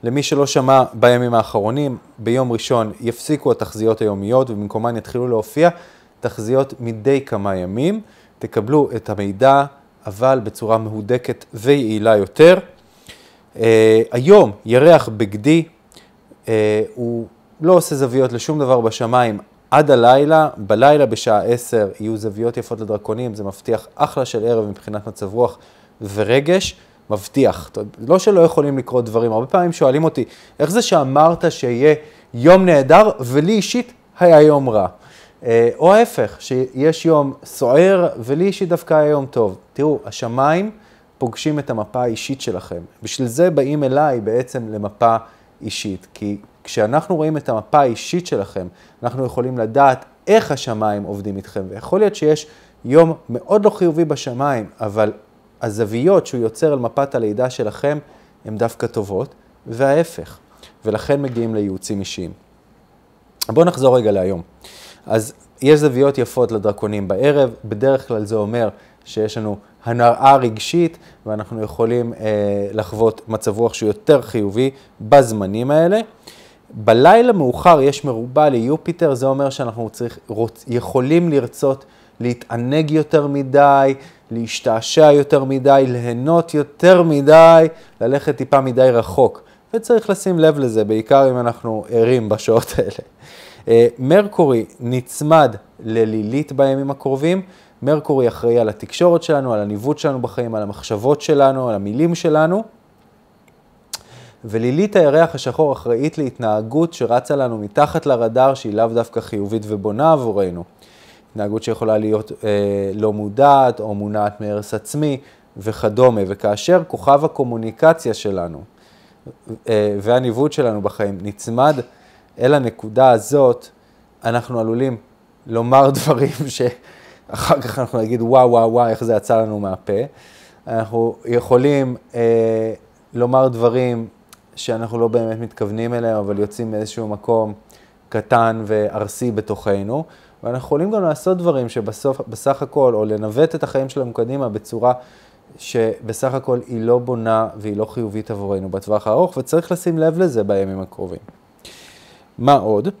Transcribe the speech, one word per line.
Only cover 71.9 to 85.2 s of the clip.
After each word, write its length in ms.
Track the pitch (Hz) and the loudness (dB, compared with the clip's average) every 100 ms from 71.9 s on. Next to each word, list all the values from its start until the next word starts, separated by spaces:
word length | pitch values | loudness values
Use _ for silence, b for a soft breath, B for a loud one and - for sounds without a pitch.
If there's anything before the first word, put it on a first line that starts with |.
| 120 117 - | 0 -4 -6
אה, 480 | 110 107 101 101 101 | -4 -2 -2 -4 -4
לחוות 480 | 107 101 107 113 110 - | -6 -6 0 0 0 -8
מצב 300 | 110 117 104 | -6 -4 -2
רוח 160 | 117 | -2
שהוא 120 | - 110 | -2 -4
יותר 360 | 101 - 147 | -4 2 2
חיובי 480 | - 120 101 101 131 135 b b | 2 -4 -4 -2 -4 -4 b b
בזמנים 680 | 107 143 120 110 95 107 123 | 6 6 6 -2 -4 -4 0
האלה. 300 | 151 170 208 220 B B B B B _ | 2 2 0 -4 B B B B B _
בלילה 640 | - 107 113 147 220 247 | -4 2 6 8 8 6
מאוחר 480 | 208 131 123 180 160 | 2 0 2 4 6
יש 240 | 135 139 | 4 0
מרובה 440 | 143 113 123 131 151 | -6 -6 -2 2 2
ליופיטר, 680 | 127 117 160 - 170 160 | 2 -2 -4 -6 -2 -2
זה 120 | 131 135 | 0 -2
אומר 240 | 135 139 | -2 -4
שאנחנו 400 | 131 123 110 110 | -4 -8 -8 -10
צריך, 280 | - 120 - _ | -8 -10 -10 _
רוצ-, 340 | 107 113 - - | -6 -6 -6 -6
יכולים 640 | 120 - 131 127 165 175 | -6 -2 -2 2 2 2
לרצות 560 | 143 120 - 139 131 - b b b | 0 -2 -4 -2 -2 -8 b b b
להתענג 720 | 120 120 - 117 120 147 156 | -6 -6 -8 -8 -2 -2 0
יותר 360 | 156 151 156 147 | -2 0 0 0
מדי, 680 | 143 135 139 143 139 139 135 B B _ | -4 0 4 6 6 2 0 B B _
להשתעשע 800 | 117 113 - 127 113 - - 151 | -10 -8 -6 -2 -4 -2 6 6
יותר 320 | 147 | 6